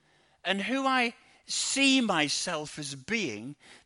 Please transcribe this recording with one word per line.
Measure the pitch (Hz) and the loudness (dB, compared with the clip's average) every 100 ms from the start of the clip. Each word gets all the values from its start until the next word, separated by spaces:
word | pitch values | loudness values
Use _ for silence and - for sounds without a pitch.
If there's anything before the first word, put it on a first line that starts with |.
| _ _ _ _ 190 | _ _ _ _ -4
and | 196 | -2
who | 196 269 269 | -2 0 2
I | 262 240 - _ _ - | 2 0 -4 _ _ -8
see | - - 269 269 262 | -4 -2 2 6 6
myself | 220 170 147 - - 160 151 - | 4 2 2 0 -4 -4 -6 -8
as | 143 | -10
being, | 139 127 226 165 104 120 147 - - | -10 -4 -4 -2 -6 -10 -14 -20 -20